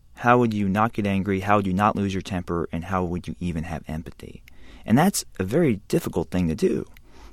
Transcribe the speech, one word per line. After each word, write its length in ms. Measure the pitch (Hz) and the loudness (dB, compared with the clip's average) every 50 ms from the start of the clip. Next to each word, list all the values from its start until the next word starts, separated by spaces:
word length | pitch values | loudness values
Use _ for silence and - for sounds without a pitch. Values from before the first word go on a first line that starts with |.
| _ - - | _ -20 -12
How 220 | - - 120 123 123 | 0 4 6 6 6
would 160 | 120 117 107 | 6 4 2
you 140 | 104 101 95 | 0 0 2
not 240 | 92 107 110 120 | 2 2 2 2
get 140 | - - 101 | 0 0 0
angry? 340 | 101 98 98 90 101 98 95 | 2 0 0 2 0 0 0
How 160 | 92 104 104 | 2 2 2
would 100 | 104 98 | 2 2
you 80 | 95 90 | 2 2
not 220 | 95 104 107 - | 4 2 2 2
lose 180 | - 101 98 95 | 2 -2 -2 -2
your 80 | 95 | -4
temper? 460 | - - 98 90 90 - 85 85 - - | -6 -4 -6 -6 -4 -4 -4 -4 -4 -4
And 120 | - 82 82 | -6 -8 -6
how 200 | 92 98 92 92 | -4 -2 -2 -2
would 220 | 85 87 85 76 78 | -2 -4 -6 -6 -8
you 80 | 78 - | -8 -6
even 240 | 87 87 78 80 82 | -6 -4 -4 -4 -6
have 200 | 85 82 71 - - | -6 -8 -10 -8 -10
empathy? 540 | 78 80 - - - - - - - - - - - - - - - - - | -10 -10 -10 -12 -16 -16 -18 -18 -18 -18 -20 -20 -20 -20 -18 -18 -20 -14 -2
And 100 | - 107 | 2 2
that's 280 | 135 170 202 - - - - - - | 4 4 4 2 -2 -6 -8 -6 -6
a 60 | 92 | -4
very 320 | 92 120 170 175 135 107 90 - - | 0 2 2 2 2 2 -2 -2 -2
difficult 420 | - 175 - - - 92 80 - | -2 -2 -2 -2 -2 -2 -2 0
thing 180 | - 92 90 80 | 0 0 0 0
to 60 | 78 | 0
do, 320 | - 190 - - 57 - - - - - - - - - - | 0 0 0 0 -2 -6 -10 -16 -20 -20 -20 -20 -20 -20 -8